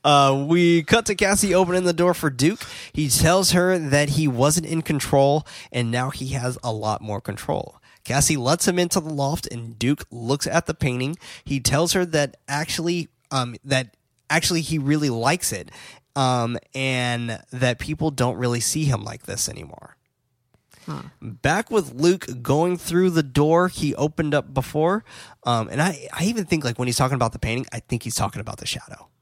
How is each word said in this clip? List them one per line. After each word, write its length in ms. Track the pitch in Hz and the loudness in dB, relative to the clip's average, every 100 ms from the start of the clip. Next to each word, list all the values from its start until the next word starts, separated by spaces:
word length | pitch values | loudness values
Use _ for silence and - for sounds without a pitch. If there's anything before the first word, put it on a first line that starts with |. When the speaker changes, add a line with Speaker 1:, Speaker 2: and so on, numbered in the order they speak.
Speaker 1:
Uh, 440 | 143 143 139 135 143 | 6 6 6 4 2
we 340 | 170 170 170 | 4 6 4
cut 220 | 156 226 220 | 4 2 2
to 60 | 196 | 0
Cassie 380 | 196 202 202 | 2 2 4
opening 300 | 180 180 180 | 4 4 2
the 80 | 180 | 2
door 220 | 165 175 | 2 2
for 160 | 170 156 | 2 -2
Duke. 320 | 127 147 226 - - - | 2 0 0 -10 -14 -8
He 160 | - 147 | -4 0
tells 420 | 117 160 185 180 | 2 4 4 4
her 260 | 175 180 185 | 2 4 2
that 320 | 151 143 147 | 2 2 2
he 180 | 143 151 | 2 2
wasn't 360 | 120 139 165 160 | 4 2 2 -2
in 160 | 160 | -4
control, 640 | - 147 - 139 139 151 - - - | -2 -4 2 4 4 2 -4 -18 -8
and 180 | 123 117 | -4 -2
now 180 | 120 131 | -2 -4
he 200 | - 131 | -8 -8
has 280 | 135 123 123 | -4 -4 -4
a 80 | 123 | -6
lot 300 | 110 107 104 | -4 -4 -4
more 180 | 107 98 | -4 -8
control. 640 | - 98 - - - - _ _ - | -4 -6 -2 -2 -4 -14 _ _ -2
Cassie 320 | 131 - 147 | 2 2 2
lets 280 | 123 170 - | 2 2 2
him 140 | 180 | 2
into 220 | 175 185 | 2 0
the 80 | 156 | -2
loft, 320 | 147 139 165 - | -2 -2 -2 -8
and 260 | 120 117 110 | -12 -12 -4
Duke 280 | 120 147 - | -2 -2 -4
looks 380 | 120 117 143 - | -10 -4 -2 0
at 200 | 165 - | -2 -2
the 60 | |
painting. 440 | 156 143 123 131 170 - - | -4 -2 -2 -4 -6 -14 -18
He 160 | - 139 | -6 -2
tells 320 | 120 135 170 | 0 2 2
her 120 | 190 175 | 0 0
that 320 | 160 139 - - | 0 0 -6 -8
actually, 640 | 143 160 - 170 175 160 _ _ | -6 -4 -4 -2 -4 -6 _ _
um, 280 | 135 123 117 135 | -4 -4 -8 -2
that 320 | 131 123 _ _ _ _ | -2 -2 _ _ _ _
actually 320 | 160 - 165 | 0 2 -2
he 160 | 151 156 | 0 -2
really 320 | 139 151 147 | 0 0 0
likes 420 | 117 120 180 - | 0 0 0 -2
it, 180 | 98 - - - - _ 143 | -6 -10 -18 -20 -20 _ -2
um, 420 | 131 123 117 120 _ | 0 2 0 -4 _
and 680 | 135 131 127 123 120 120 113 - | -6 -2 -2 -2 -4 -6 -10 -12
that 260 | 127 127 117 | -2 -2 -2
people 320 | - 156 156 | -6 -2 -2
don't 280 | 139 123 104 | 0 -2 0
really 240 | 123 120 | -2 -2
see 240 | 113 156 147 | -2 0 0
him 180 | 117 | 0
like 200 | 107 110 | -4 -12
this 260 | - 98 - | -10 -6 -6
anymore. 480 | - 80 - - _ _ _ _ _ _ _ _ - - | -8 -16 -18 -20 _ _ _ _ _ _ _ _ -20 -12
Speaker 2:
Huh. 160 | 143 131 _ | -12 -14 _
Speaker 1:
Back 480 | 120 - 135 180 - | -16 -2 0 0 0
with 240 | 220 143 | -2 -2
Luke 320 | 123 165 185 - 127 | 2 2 2 -4 -8
going 360 | 117 143 175 180 | 0 2 2 0
through 320 | - 170 185 | 0 2 4
the 120 | 165 | 2
door 440 | 143 127 151 165 180 | 0 2 4 6 4
he 260 | - 151 - | 0 -2 0
opened 380 | 147 - 151 | -2 -2 0
up 200 | 143 - | 0 0
before. 500 | 135 127 151 165 208 - - - - | -4 -2 0 0 0 -4 -20 -20 -8
Um, 240 | - 117 110 | -2 -2 -2
and 120 | 113 | 0
I, 260 | 175 151 - | 0 -2 -10
I 100 | - | -2
even 220 | 180 233 180 | -2 -2 -2
think, 180 | 165 | 0
like, 160 | 143 123 | 0 -2
when 80 | 123 | -2
he's 100 | 117 | 0
talking 180 | 127 135 | 0 2
about 180 | 117 | 0
the 60 | - | 0
painting, 260 | 113 117 131 | -2 -2 -4
I 60 | 113 | -12
think 220 | - 120 | -6 -6
he's 120 | 117 - | -4 -4
talking 240 | 98 - | -4 -4
about 180 | 101 98 | -12 -10
the 80 | - | -10
shadow. 420 | - - - - _ | -10 -12 -20 -20 _